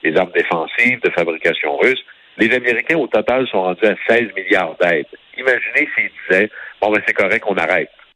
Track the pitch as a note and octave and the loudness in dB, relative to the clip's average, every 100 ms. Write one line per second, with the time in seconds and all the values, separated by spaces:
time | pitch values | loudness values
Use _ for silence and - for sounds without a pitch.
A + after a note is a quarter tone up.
0 | E2 E2 F2+ - E2 F2 D#2+ - A#2+ B2 | 0 0 0 0 0 -2 -4 0 0 2
1 | F2+ F2 E2+ D#2+ E2+ C#2+ D#2 D2 G#2 C3 | -2 0 -2 0 -2 -2 -4 0 2 0
2 | - - _ - A2+ B2+ B2 A#2 - E3 | -6 -20 _ -2 0 2 0 -2 0 0
3 | B2 G#2+ G#2 B2+ B2+ G2 F#2 F#2 G#2+ G2 | 2 0 2 0 0 0 -2 2 0 0
4 | - A#2 A#2 F#2+ F#2+ G2 F2 D#2+ F2 E2 | 2 2 2 -6 0 0 0 0 0 0
5 | - - _ - C3 B2 - B2+ D3 - | -2 -14 _ -4 0 0 0 -2 -2 -2
6 | G#2+ - - F#2 G#2+ - - - G2+ G#2+ | -4 -8 0 2 2 -4 -18 -2 0 2
7 | - - G2 A2 A2 F#2 D#2+ F2+ D2+ - | 0 0 2 0 0 -2 0 0 -2 -10
8 | - | -20